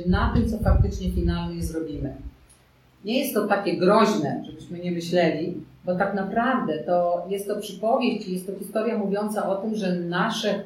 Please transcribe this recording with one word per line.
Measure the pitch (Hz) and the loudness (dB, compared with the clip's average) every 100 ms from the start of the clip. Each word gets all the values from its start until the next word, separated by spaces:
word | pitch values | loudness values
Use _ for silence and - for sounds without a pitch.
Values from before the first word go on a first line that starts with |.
| 175 | 4
na | 190 226 240 | 2 4 2
tym, | 220 | 2
co | - | 2
faktycznie | 196 190 190 - 185 | 4 4 4 2 -2
finalnie | 180 170 170 170 170 | 0 0 0 -4 -4
zrobimy. | 165 160 - - 131 - - - _ _ _ _ _ _ 196 | -4 -4 -6 -6 -8 -8 -14 -16 _ _ _ _ _ _ -2
Nie | 254 | -2
jest | 285 | 0
to | 214 208 | 0 0
takie | 196 180 160 | 0 0 4
groźne, | 180 220 202 - 147 - - | 6 8 6 4 0 -4 -8
żebyśmy | - - 175 | -14 -12 -8
nie | 175 | -4
myśleli, | 170 170 180 165 151 180 - - - - | -4 0 2 4 2 -4 -6 -12 -10 -4
bo | 180 | 0
tak | 196 | 0
naprawdę | 202 185 226 247 233 175 156 | -2 -2 0 0 0 -2 -4
to | - 175 175 175 190 | 0 2 2 0 -2
jest | 196 202 | -6 -4
to | 214 | -6
przypowieść, | - - 220 254 233 208 185 | -6 -4 0 2 2 -2 -4
jest | 180 202 | -6 -6
to | 190 | -10
historia | 208 220 226 208 | -6 -2 0 0
mówiąca | 196 202 214 208 185 | 0 -2 -2 -2 0
o | 196 | -2
tym, | 220 196 | -2 -2
że | 185 175 | 0 -2
nasze, | 175 175 226 - 208 - | -2 0 0 0 -2 -2